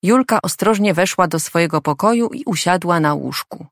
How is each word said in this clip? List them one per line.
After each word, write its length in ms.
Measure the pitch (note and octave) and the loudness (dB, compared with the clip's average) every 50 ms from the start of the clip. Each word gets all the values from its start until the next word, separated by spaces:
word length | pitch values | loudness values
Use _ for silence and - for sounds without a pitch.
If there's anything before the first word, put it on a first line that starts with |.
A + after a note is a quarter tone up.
Julka 400 | - F3+ A3+ C4 C4 - A3+ G#3+ | 2 2 2 2 2 2 0 0
ostrożnie 520 | - E3+ - - - G#3 A3 G3 G#3 G#3 F3 | 0 -4 -4 0 0 2 2 2 2 0 2
weszła 340 | D#3+ F#3 F#3 - - F3+ E3+ | 2 0 0 2 0 0 0
do 120 | D#3+ D#3+ | 0 -4
swojego 400 | - - - E3+ E3+ D#3+ - D#3 | -6 -2 0 0 0 0 0 -2
pokoju 480 | - - D3 C#3 - G#3+ A#3 A#3 A#3 - | -2 -2 -2 0 0 2 2 2 0 -2
i 160 | - - - | -4 -8 -6
usiadła 540 | - F#3+ D#3 - F3 F3+ F#3 E3+ F3 F3 E3+ | -6 -4 -2 0 0 0 2 2 0 0 2
na 140 | D#3 D3+ D3 | 2 2 0
łóżku. 520 | D3 C3+ B2+ C3+ - - _ - - - C#3+ | 0 -4 -6 -8 -8 -10 _ -14 -18 -18 -20